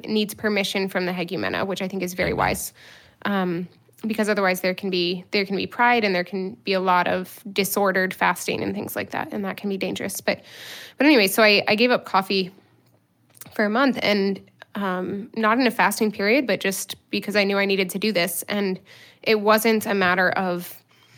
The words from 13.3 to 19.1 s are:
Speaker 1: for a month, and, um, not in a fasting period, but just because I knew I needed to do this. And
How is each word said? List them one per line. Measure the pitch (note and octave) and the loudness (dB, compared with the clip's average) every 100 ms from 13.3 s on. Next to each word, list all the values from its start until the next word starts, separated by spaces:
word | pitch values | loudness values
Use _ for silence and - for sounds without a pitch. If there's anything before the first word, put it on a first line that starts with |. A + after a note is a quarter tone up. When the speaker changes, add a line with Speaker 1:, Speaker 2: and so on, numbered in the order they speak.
| - - - | -20 -8 -2
Speaker 1:
for | G#3 | 0
a | |
month, | A3 C#4 B3 | 2 2 2
and, | - G#3 G3 G3 - - - - | 0 2 0 -2 -10 -20 -12 -6
um, | G3 F3+ F#3 G3 A#3 - | -4 -4 -4 -8 -8 0
not | A3 A#3 | 2 4
in | B3 | 4
a | |
fasting | - F#3 - G#3+ | 4 2 2 0
period, | G3+ G3+ C4+ B3 | 0 2 2 2
but | F#3+ | 0
just | G3 F#3+ - - _ | -2 -4 -6 -12 _
because | G3+ G3+ G3+ | -6 -2 0
I | G3 | 2
knew | G3 | 2
I | G3 | 2
needed | G3 F#3 | 0 -2
to | F#3+ | -2
do | G#3+ | 0
this. | F3+ F3 - - | 0 0 -4 -4
And | G#3 G3 F#3 - - - | -2 -2 -2 -8 -20 -20